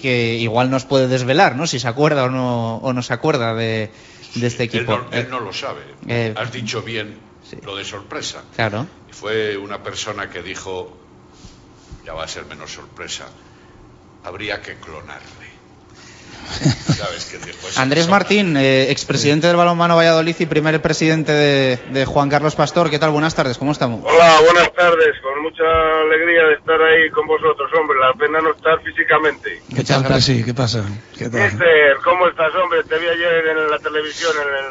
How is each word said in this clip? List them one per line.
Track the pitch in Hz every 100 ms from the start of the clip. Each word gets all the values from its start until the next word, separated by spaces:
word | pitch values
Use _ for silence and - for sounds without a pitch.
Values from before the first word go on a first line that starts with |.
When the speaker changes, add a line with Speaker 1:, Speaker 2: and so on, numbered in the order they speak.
Speaker 1:
que | 135 120 117 117
igual | 113 113 127
nos | 131 127
puede | 135 127
desvelar, | 127 123 143 190 123
¿no? | 160
Si | 123
se | 120
acuerda | 120 151 147 127
o |
no, | 131 127 120 113 113
o | 131
no | 123
se | 120
acuerda | 123 156 147 113
de, | 113 113 110 107 - - - -
de | 120 120
este | 120
Speaker 2:
Él | 120
Speaker 1:
equipo. | 117 117 120
Speaker 2:
no, | 120
él | 120 120
no | 127
lo | 101
sabe. | - 135 76 - - -
Speaker 1:
Eh, | 120 113 107
Speaker 2:
Has | 120
dicho | 127 107 113
bien | 101 113 104 107 - - -
Speaker 1:
sí. | -
Speaker 2:
lo | - 98
de |
sorpresa. | 98 104 95 151 - - - -
Speaker 1:
Claro. | 110 104 165 - -
Speaker 2:
Y |
fue | - 101 110 107 101
una | 101 101
persona | 104 98 110 104 98
que | 90
dijo, | 90 92 95 92 - - - - - - - - - - - - -
ya |
va | 80
a | 78
ser | 85 78
menos | 78 76
sorpresa, | 80 69 - 80 - 67 - - - - - - - - -
habría | - 92 104 101
que | - 82
clonarle. | - 78 73 71 - - - - - - - - - - - - -
Speaker 1:
<laughs> | - 147 - - 101
Speaker 2:
¿Sabes | 101 85 -
qué | 85
dijo | 82 - 92
esa | 131
Speaker 1:
Andrés | 131 147 170
Speaker 2:
persona? | 196
Speaker 1:
Martín, | 185 208 190 143
eh, | 135 131 127
expresidente | 143 - 135 139 151 170
del | 175
Balonmano | 175 170 170 170
Valladolid | 165 160 160 165
y | 165
primer | 156 156 156
presidente | 160 151 160 160 147
de, | 151 147 139 131 123 -
de | 135 131
Juan | 147 139
Carlos | 143 156 156
Pastor. | 147 175 165
¿Qué | 147
tal? | 156
Buenas | 147 160
tardes, | 165 147 -
¿cómo | 139
estamos? | 147 131 113 -
Speaker 3:
Hola, | 160 170 156 165
buenas | 175 160 -
tardes. | 175 165 156 139
Con | 135 143
mucha | 160 160 160 160 160 160 156
alegría | 160 170 170
de | 160 147
estar | 160 160
ahí | 160 160 156
con | 156 156
vosotros, | 156 160 147 139 160
hombre. | 151 135
La | 131
pena | 127 147 160
no | 160
estar | 147 160 160
físicamente. | - - - 151 156 - 104 85 -
Speaker 4:
¿Qué | 123
Speaker 1:
Muchas | 120
Speaker 4:
tal, | 139
Speaker 1:
gracias. | 135 135 123
Speaker 4:
Presi? | 123
¿Qué | 113
pasa? | 120 117 113 101 101 - -
¿Qué | 113
tal? | 120 -
Speaker 3:
Mister, | 104 175 156 147 135
¿cómo | 170 180 175
estás, | 160 156 170
hombre? | 180 165
Te | 143 156
vi | 170
ayer | 170 170 165 160
en | 156 156
la | 147
televisión, | 156 151 151 147 160 151
en | 143 139 135